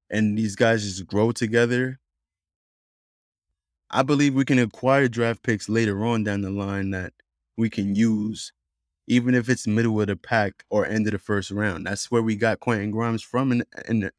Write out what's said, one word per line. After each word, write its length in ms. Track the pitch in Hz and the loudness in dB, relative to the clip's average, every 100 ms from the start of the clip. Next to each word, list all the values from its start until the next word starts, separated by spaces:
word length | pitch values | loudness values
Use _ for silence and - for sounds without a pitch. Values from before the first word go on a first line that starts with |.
| - | -6
and 280 | 104 107 104 | 0 0 0
these 180 | 110 101 | -2 2
guys 280 | 117 113 | 2 2
just 240 | 104 92 92 | 0 -8 -4
grow 240 | 101 113 | 0 2
together, 680 | 117 110 117 120 123 127 135 _ _ _ _ _ _ _ _ _ _ _ _ _ _ _ _ _ _ - | 0 0 2 2 0 -4 -8 _ _ _ _ _ _ _ _ _ _ _ _ _ _ _ _ _ _ -6
I 120 | 120 | 0
believe 320 | 135 143 143 131 | 2 4 2 2
we 100 | 135 | 2
can 140 | 131 | 4
acquire 480 | 117 - 127 135 131 | 2 0 2 4 2
draft 340 | 117 117 113 | 2 -2 -2
picks 280 | - 110 - | -2 -2 0
later 360 | 110 110 98 113 | 0 0 0 0
on 180 | 117 | 0
down 180 | 104 101 | -2 -2
the 80 | 95 | -4
line 420 | 101 98 98 98 | -4 -4 -4 -4
that 220 | 95 90 - _ _ _ - | -6 -8 -14 _ _ _ -4
we 140 | 113 | -2
can 260 | - 101 101 | -2 -2 2
use, 560 | 113 107 107 110 - _ _ _ _ _ - | 2 2 -4 -8 -12 _ _ _ _ _ 0
even 260 | 123 123 123 | 0 2 2
if 140 | 113 | 2
it's 180 | 123 - | 0 0
middle 320 | 107 117 107 | 2 2 2
of 60 | 101 | 0
the 80 | 95 | -2
pack 480 | - 113 101 - - | 0 0 0 -4 -4
or 160 | 107 80 | -2 0
end 220 | 107 107 | 0 -2
of 60 | |
the 60 | 101 | -2
first 320 | - 101 95 | -2 -2 -2
round. 340 | 101 104 82 87 | -2 -2 -2 -6
That's 240 | 101 - | -8 -2
where 120 | 117 | 0
we 140 | 113 104 | 0 0
got 240 | 113 104 | 0 0
Quentin 320 | - 110 104 | -2 -2 -2
Grimes 300 | 110 117 113 | -2 -2 -4
from 300 | - 120 135 | -4 -2 0
in, 120 | 120 - - - | 0 -2 -8 -4
in, 220 | 113 92 | -2 -2